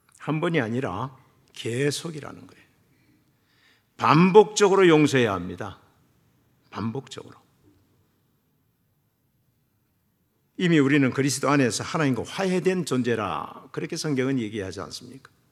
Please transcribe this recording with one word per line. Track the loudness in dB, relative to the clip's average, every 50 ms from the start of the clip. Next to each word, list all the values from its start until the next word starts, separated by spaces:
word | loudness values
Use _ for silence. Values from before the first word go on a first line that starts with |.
| _ _ _
한 | -12 -6 -4 -4 -2
번이 | -2 -2 -2 -2
아니라 | -2 -2 -4 -4 -6 -6 -6 -6 -8 -10 -12 -16 _ _ _ _ _ _ -16
계속이라는 | -12 -8 -6 -4 -2 -2 -2 -4 -6 -8 -12 -12 -14 -14 -16 -18 -18 -20
거예요. | -20 -20 _ _ _ _ _ _ _ _ _ _ _ _ _ _ _ _ _ _ _ _ _ _ _ _ _ _ _ _
반복적으로 | 0 2 4 6 6 6 8 8 8 6 6 4 2 2 4 6 6 6 6
용서해야 | 6 6 4 4 4 2 2 2 0
합니다. | -2 -6 -8 -10 -10 -12 -12 -14 -16 _ _ _ _ _ _ _ _ _ _ _ _ _ _ _ _ _ _
반복적으로. | -10 -6 -6 -6 -6 -8 -10 -12 -16 -18 -18 -18 -20 _ _ _ _ _ _ _ _ _ _ _ _ _ _ _ _ _ _ _ _ _ _ _ _ _ _ _ _ _ _ _ _ _ _ _ _ _ _ _ _ _ _ _ _ _ _ _ _ _ _ _ _ _ _ _ _ _ _ _ _ _ _ _ _
이미 | -2 0 2 4 4
우리는 | 4 4 4 2 2 2
그리스도 | 0 -2 -2 -2 -2 -2 0 0
안에서 | 2 2 2 0 0 -4 -6
하나님과 | -6 -4 -2 -2 -2 -2 -4 -6
화해된 | -8 -6 -4 -4 -2 -2 0 0 -2 -2 -2 -4
존재라, | -4 -2 -2 -2 -2 -2 -2 -2 -4 -4 -6 -8 -10 -14 -18 -20 -14
그렇게 | -12 -10 -10 -8 -8
성경은 | -8 -6 -4 -2 -2 -2 -2 -2 -4
얘기하지 | -4 -6 -6 -8 -8 -8 -10 -12
않습니까? | -12 -12 -14 -16 -18 -18 -20 -20 -20 -20 _ _ _ _